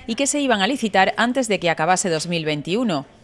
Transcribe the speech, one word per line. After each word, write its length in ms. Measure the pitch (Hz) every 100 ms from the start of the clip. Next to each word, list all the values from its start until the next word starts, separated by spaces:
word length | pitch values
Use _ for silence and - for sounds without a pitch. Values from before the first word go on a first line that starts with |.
| -
y 100 | 226
que 120 | 277
se 140 | 294
iban 200 | 269 214
a 60 | 196
licitar 460 | 277 226 190 196 -
antes 320 | 233 262 240
de 140 | 185
que 80 | 170
acabase 400 | 160 160 185 196
dos 180 | 156 170
mil 160 | 170
veintiuno, 640 | 151 147 147 208 240 151 - -